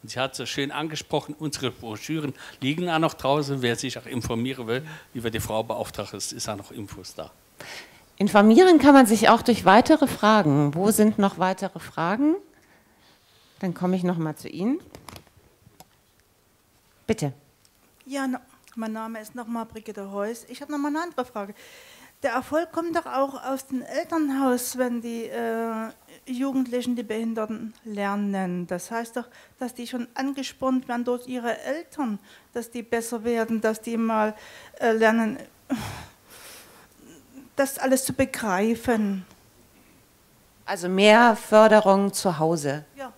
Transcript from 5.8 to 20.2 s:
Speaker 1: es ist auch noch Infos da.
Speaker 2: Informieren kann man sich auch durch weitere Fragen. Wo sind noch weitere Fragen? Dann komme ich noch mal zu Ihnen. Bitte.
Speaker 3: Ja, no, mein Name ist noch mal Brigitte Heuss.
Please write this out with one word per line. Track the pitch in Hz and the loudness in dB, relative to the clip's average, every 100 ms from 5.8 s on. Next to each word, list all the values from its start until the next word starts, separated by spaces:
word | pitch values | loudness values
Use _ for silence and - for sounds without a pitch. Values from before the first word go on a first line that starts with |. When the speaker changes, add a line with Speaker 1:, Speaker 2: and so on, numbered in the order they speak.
| 107 - 101 101 | -6 -8 -10 -10
Speaker 1:
es | - | -10
ist | 123 - | -8 -8
auch | 101 | -8
noch | - | -12
Infos | 127 101 95 90 - | -14 -14 -16 -16 -14
da. | 76 _ _ _ - - - - _ _ | -16 _ _ _ -18 -18 -20 -20 _ _
Speaker 2:
Informieren | 196 208 214 226 370 320 | 4 8 10 10 10 10
kann | 277 | 10
man | 277 233 | 10 8
sich | 214 220 | 6 6
auch | 233 | 6
durch | - 214 185 | 4 4 8
weitere | 202 247 311 262 | 6 8 4 4
Fragen. | - 208 214 160 143 143 151 | 2 4 4 4 4 2 2
Wo | 202 | 0
sind | 214 214 208 | 4 4 4
noch | 196 160 | 0 0
weitere | 185 190 190 165 | -2 -2 -8 -10
Fragen? | - - 165 214 294 381 - _ _ _ _ _ _ _ _ _ _ _ | -12 -4 -2 0 0 0 -6 _ _ _ _ _ _ _ _ _ _ _
Dann | 185 | -8
komme | - 180 185 | -4 -2 0
ich | |
noch | 175 170 | -2 -2
mal | 156 147 | -4 -6
zu | - | -12
Ihnen. | - 208 320 - - - - _ _ _ _ _ _ - _ _ _ _ _ _ _ _ _ _ _ - | -6 -4 -4 -8 -20 -20 -20 _ _ _ _ _ _ -20 _ _ _ _ _ _ _ _ _ _ _ -6
Bitte. | 220 143 - _ _ _ _ _ _ 262 | -2 -4 -6 _ _ _ _ _ _ -10
Speaker 3:
Ja, | 277 269 | -6 -4
no, | 254 _ _ _ - | -6 _ _ _ -12
mein | 220 | -10
Name | 220 226 226 | -10 -10 -12
ist | 214 | -14
noch | 247 226 | -16 -10
mal | 233 | -10
Brigitte | 226 226 220 208 196 | -10 -14 -14 -14 -10
Heuss. | 202 | -6